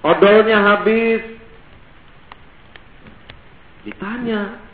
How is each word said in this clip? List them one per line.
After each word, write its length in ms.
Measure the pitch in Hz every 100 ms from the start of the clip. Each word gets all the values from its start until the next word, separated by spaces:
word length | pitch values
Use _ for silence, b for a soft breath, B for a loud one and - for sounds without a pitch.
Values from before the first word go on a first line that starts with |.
Odolnya 600 | 151 175 202 214 220 214
habis? 600 | 202 208 208 226 226 226 - - - - - - - - - - - - - - - - - - - - - - - - - -
Ditanya. 800 | 214 - 190 240 233 214 202 - -